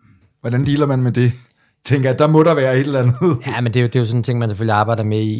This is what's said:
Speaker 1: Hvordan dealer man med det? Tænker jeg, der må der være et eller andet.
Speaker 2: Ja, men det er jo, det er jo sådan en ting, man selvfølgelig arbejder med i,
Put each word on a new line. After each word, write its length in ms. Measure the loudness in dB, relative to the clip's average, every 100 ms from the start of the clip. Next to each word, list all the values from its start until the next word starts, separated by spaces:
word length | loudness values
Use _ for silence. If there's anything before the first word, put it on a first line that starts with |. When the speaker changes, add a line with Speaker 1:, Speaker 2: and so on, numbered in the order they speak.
| _ _ _ _
Speaker 1:
Hvordan 240 | -4 -2 0
dealer 200 | 0 0
man 180 | 0
med 80 | 0
det? 200 | 0 0 -2 -10 _ _ _ -2
Tænker 240 | 0 0
jeg, 100 | 2
der 80 | 4
må 160 | 4
der 120 | 4 2
være 200 | 2 0
et 20 |
eller 180 | 0 0
andet. 160 | 0 2 0 0 -4
Speaker 2:
Ja, 140 | -6
men 120 | -2
det 60 | 0
er 20 |
jo, 40 | 0
det 80 | 0
er 40 |
jo 60 | -2
sådan 140 | -2
en 40 |
ting, 160 | -2 -4
man 100 | -4
selvfølgelig 240 | -4 0 0
arbejder 280 | 0 -2
med 160 | -2 -2
i, 120 | -2 -4